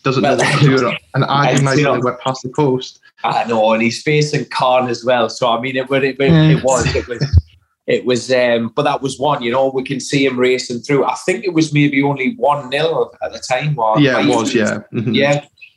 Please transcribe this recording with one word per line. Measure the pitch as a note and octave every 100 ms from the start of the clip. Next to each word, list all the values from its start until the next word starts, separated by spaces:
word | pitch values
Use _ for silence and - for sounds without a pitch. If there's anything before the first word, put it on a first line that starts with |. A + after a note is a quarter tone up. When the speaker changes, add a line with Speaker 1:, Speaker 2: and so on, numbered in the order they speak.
Speaker 1:
doesn't | C#3 B2+
know | C#3+ B2+
Speaker 2:
Well, | -
Speaker 1:
what | C#3+
to | D3 C3
do, | A#2+ - -
and | C3+
Speaker 2:
<laughs> | -
I, | C#3 C#3
you | D3
know, | C#3
Speaker 1:
agonisingly | C#3 C#3+ B2
went | B2 A#2+
past | C3 C3
the | B2+
post. | - C#3+ B2+ - - _ _
Speaker 2:
I | A2+ A#2
know, | A2+ A2+ A2
and | A2+
he's | A#2 -
facing | D#3 D3+ D3 C3+ A#2+
Khan | - C3 B2+ B2
as | A#2
well, | A#2 B2 A2
so, | - B2
I | A#2
mean, | C3 C3
it, | C3
it, | C#3
it, | C3+ C3
Speaker 3:
Yeah. | C#3 D#3+ D#3
Speaker 2:
it | D3+
was, | B2+ B2+ -
it | B2+ B2
was, | A#2 C#3 - - _ _ _ -
it | B2
was, | A#2+ A#2+ B2
um, | B2+ B2 A#2 A#2 -
but |
that | D3 C#3
was | C3 -
one, | C#3+ C3+
you | A#2+
know, | C3 C3+
we | C3
can | C3 C3
see | - C#3+ C3+
him | B2
racing | B2 B2 - A#2+
through. | - C#3+ -
I | -
think | - F#3 G3+
it |
was | D#3+ D3+
maybe | D3 C#3+ C#3
only | C#3+ C3+ B2+
one | A2+ C3+ C#3+ B2+
nil | C#3 D#3+ C#3 A#2 -
at | A#2+
the | -
time. | - C3 D3+ C3+
Or | A2 A2
Speaker 1:
Yeah, | C#3 B2
it | -
Speaker 2:
might | A#2+
Speaker 1:
was, | G#2+
Speaker 2:
even | A2+ G#2+ G#2+ -
Speaker 1:
yeah. | B2+
Mm-hmm. | A2+
Speaker 2:
Yeah, | A#2 C#3+ C#3+ - _ -